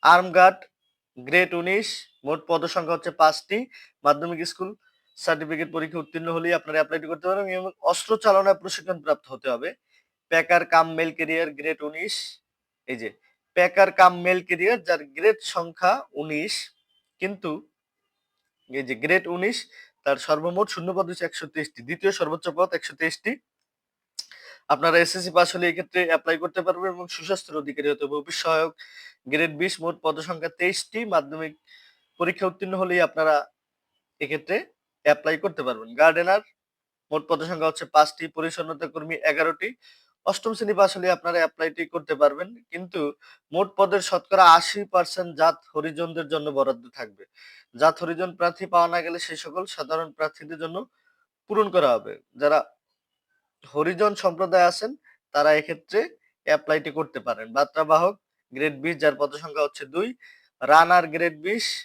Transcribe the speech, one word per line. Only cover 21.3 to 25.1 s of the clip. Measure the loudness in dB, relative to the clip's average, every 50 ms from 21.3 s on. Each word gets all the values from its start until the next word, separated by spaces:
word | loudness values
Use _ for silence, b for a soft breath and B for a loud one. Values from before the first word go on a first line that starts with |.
| -8 -10 -14 -10 _
তেইশটি, | -8 -8 -8 _ -18 -10 -10
দ্বিতীয় | -10 -2 -2 -2 0 0
সর্বোচ্চ | -4 -4 -4 -6 -6 -8 0
পদ | 0 -2 0 0 -8
একশো | -8 -10 -8 _
তেইশটি। | -4 -4 -4 -4 _ -6 -6 -6 _ _ _ _ _ _ _ _ _ _ _ _ _ _ _ -20 -20 B B B B B B B B B -2
আপনারা | 0 2 4 4 4
এসএসসি | 4 4